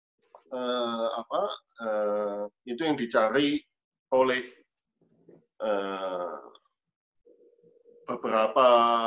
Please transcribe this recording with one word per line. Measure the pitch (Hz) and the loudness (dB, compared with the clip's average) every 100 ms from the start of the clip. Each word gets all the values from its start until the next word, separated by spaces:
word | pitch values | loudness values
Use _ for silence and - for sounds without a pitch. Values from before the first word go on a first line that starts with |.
| _ _ _ - _ | _ _ _ -20 _
eh, | 127 123 123 117 117 113 113 | -8 -4 -2 -2 -4 -4 -6
apa, | 113 156 196 - _ - | -6 -4 -4 -8 _ -10
eh, | 113 107 104 104 104 101 104 - 123 | -4 -2 -2 -2 -4 -6 -10 -12 -10
itu | 120 | -4
yang | 160 | -2
dicari | 143 117 123 110 127 143 147 - _ _ _ _ | -2 0 0 2 2 0 -2 -8 _ _ _ _
oleh, | 131 131 127 123 - _ _ _ _ _ _ - - _ - | 2 2 0 -6 -18 _ _ _ _ _ _ -20 -20 _ -8
eh, | 107 101 98 95 95 90 87 73 60 - _ _ _ _ _ _ _ _ _ _ _ _ _ - - | -4 -2 -4 -6 -6 -6 -8 -10 -16 -20 _ _ _ _ _ _ _ _ _ _ _ _ _ -20 -12
beberapa | 123 120 110 110 - 127 120 117 117 | -8 -2 0 2 6 8 8 6 2